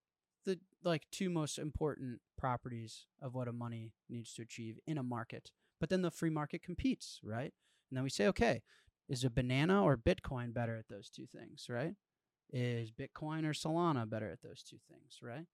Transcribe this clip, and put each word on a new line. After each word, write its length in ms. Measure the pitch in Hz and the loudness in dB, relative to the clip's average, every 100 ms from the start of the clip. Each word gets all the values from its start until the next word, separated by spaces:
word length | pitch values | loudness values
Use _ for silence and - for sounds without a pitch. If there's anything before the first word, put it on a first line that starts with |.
| _ _ _ _ | _ _ _ _
the, 140 | - 180 - _ | -2 -2 -4 _
like, 240 | 180 160 - | 2 2 0
two 180 | - 190 | -2 2
most 280 | 170 151 - | 2 2 0
important 640 | 147 - 156 - 131 117 - - | -4 0 0 0 -6 -8 -12 -2
properties 720 | 135 123 139 117 110 - - _ | 0 0 -2 -6 -8 -12 -18 _
of 120 | 135 | -6
what 120 | 127 120 | -4 -4
a 60 | |
money 400 | 120 117 117 113 - - | -4 -4 -6 -10 -14 -12
needs 240 | 120 110 | -10 -10
to 80 | - | -12
achieve 360 | 113 - 113 110 - | -10 -8 -10 -8 -4
in 120 | 156 | -2
a 40 | |
market. 480 | 123 120 113 113 - - _ - | -2 -2 -4 -10 -14 -20 _ -6
But 120 | 160 | 0
then 120 | 185 | 2
the 80 | 175 | 2
free 200 | - 165 | 2 0
market 320 | 156 147 170 | 2 0 -4
competes, 580 | - 170 269 226 - - | -6 -2 0 0 -4 -12
right? 300 | 104 110 143 - _ _ _ | -6 -4 -6 -10 _ _ _
And 60 | 131 | -2
then 60 | |
we 80 | 135 | 0
say, 160 | - 202 | 4 4
"Okay, 360 | - 233 170 - _ _ _ - | 6 4 2 -2 _ _ _ -6
is 140 | 127 | 0
a 80 | 127 | 2
banana 540 | 117 123 131 160 196 | 2 4 4 6 8
or 120 | 185 127 | 8 6
Bitcoin 560 | 147 185 - 127 120 | 4 2 0 -4 -2
better 240 | 117 117 113 | 0 0 -2
at 120 | 110 | -6
those 200 | 101 104 | -12 -14
two 180 | - 160 | -14 -14
things," 400 | - 113 147 - | -14 -16 -12 -6
right? 260 | 120 156 202 _ _ _ _ _ | -2 -2 -6 _ _ _ _ _
Is 400 | 131 123 117 113 | -2 0 0 -4
Bitcoin 540 | 113 135 - 151 160 | -8 -10 -6 -4 0
or 80 | 160 | 0
Solana 560 | 147 156 160 175 139 110 | 0 0 4 4 4 2
better 220 | 110 107 | -2 -4
at 120 | - | -6
those 200 | 110 110 | -12 -16
two 140 | - 117 - | -18 -20 -20
things, 300 | 135 143 - | -20 -20 -16
right? 240 | 123 123 175 | -12 -10 -12